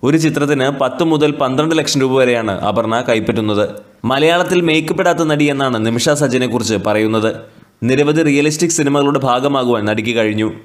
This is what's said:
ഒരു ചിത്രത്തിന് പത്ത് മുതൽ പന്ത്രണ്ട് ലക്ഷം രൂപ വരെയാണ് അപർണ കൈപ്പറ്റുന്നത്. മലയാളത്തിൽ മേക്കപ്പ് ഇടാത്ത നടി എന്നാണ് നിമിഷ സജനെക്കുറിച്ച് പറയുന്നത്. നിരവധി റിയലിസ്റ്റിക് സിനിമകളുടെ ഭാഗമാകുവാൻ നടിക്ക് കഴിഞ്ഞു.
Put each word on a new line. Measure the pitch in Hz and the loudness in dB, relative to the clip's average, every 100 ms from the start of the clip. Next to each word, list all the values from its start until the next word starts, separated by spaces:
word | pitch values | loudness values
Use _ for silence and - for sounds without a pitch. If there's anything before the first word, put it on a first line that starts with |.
ഒരു | 123 156 | 2 2
ചിത്രത്തിന് | 156 147 143 147 131 139 | 2 0 0 0 0 0
പത്ത് | 131 127 | -2 0
മുതൽ | 165 156 151 | 0 2 0
പന്ത്രണ്ട് | 147 135 131 156 160 | 0 -2 0 0 0
ലക്ഷം | 143 143 | 0 0
രൂപ | 131 131 | 0 2
വരെയാണ് | 127 120 110 95 | 2 2 0 -2
അപർണ | 101 107 113 113 | -2 -2 0 -2
കൈപ്പറ്റുന്നത്. | 127 113 107 110 107 104 101 - - _ 113 | 0 0 0 -2 0 0 -2 -4 -20 _ -2
മലയാളത്തിൽ | 135 156 175 180 180 | 0 2 2 0 0
മേക്കപ്പ് | 165 156 156 170 | 2 0 0 0
ഇടാത്ത | 180 160 | 0 0
നടി | 160 147 147 | 0 2 0
എന്നാണ് | 139 135 120 110 | 0 -2 0 -2
നിമിഷ | 117 135 | 0 0
സജനെക്കുറിച്ച് | 147 143 123 123 117 107 107 | 0 0 0 0 -2 -2 -2
പറയുന്നത്. | 107 104 110 110 110 - - - - _ | 0 0 2 0 -2 -4 -12 -20 -20 _
നിരവധി | 117 131 147 151 | -2 0 2 2
റിയലിസ്റ്റിക് | 165 143 151 151 170 | 2 2 0 0 -2
സിനിമകളുടെ | 165 143 143 143 143 | 0 0 2 2 0
ഭാഗമാകുവാൻ | 131 123 139 139 123 120 104 | 0 0 0 0 0 0 0
നടിക്ക് | 110 113 117 | -2 -2 0
കഴിഞ്ഞു. | 110 107 110 110 | 0 0 -2 -4